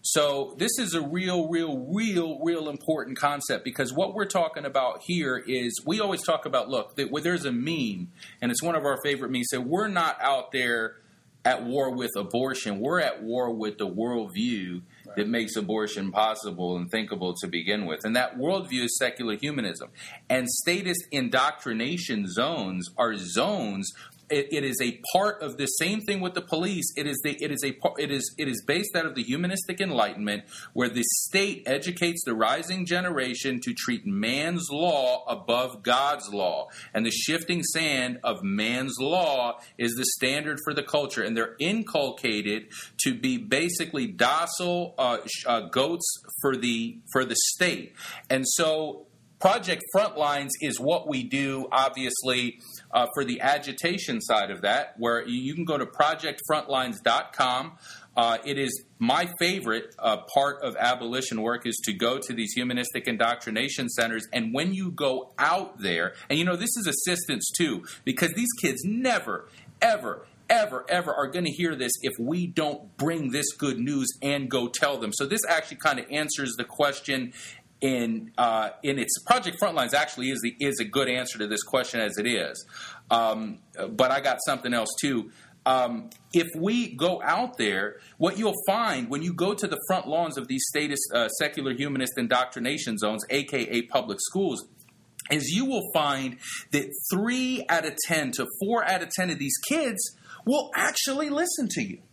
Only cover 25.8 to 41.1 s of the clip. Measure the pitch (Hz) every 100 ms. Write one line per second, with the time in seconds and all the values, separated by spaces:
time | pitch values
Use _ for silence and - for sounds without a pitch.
25.8 | 170 214 208 196 185 180 175 160 185 185
26.8 | 123 - 147 135 147 139 151 139 139 131
27.8 | - - 147 139 123 - 143 113 - 170
28.8 | 202 175 160 135 113 143 180 190 - 180
29.8 | 185 131 104 - 104 104 - - - -
30.8 | 123 120 113 - - 190 202 - - 139
31.8 | 185 175 175 170 - 110 110 143 170 190
32.8 | 175 175 180 151 127 117 135 123 123 117
33.8 | - 120 101 98 110 135 160 175 175 139
34.8 | 175 147 127 127 - 107 92 120 127 110
35.8 | 107 123 143 147 107 101 92 73 - -
36.8 | - 110 113 - - 160 165 175 143 160
37.8 | 160 131 127 123 117 101 98 101 113 123
38.8 | 131 120 139 180 165 135 120 - - -
39.8 | 120 117 123 - 127 143 151 143 151 147
40.8 | 139 151 139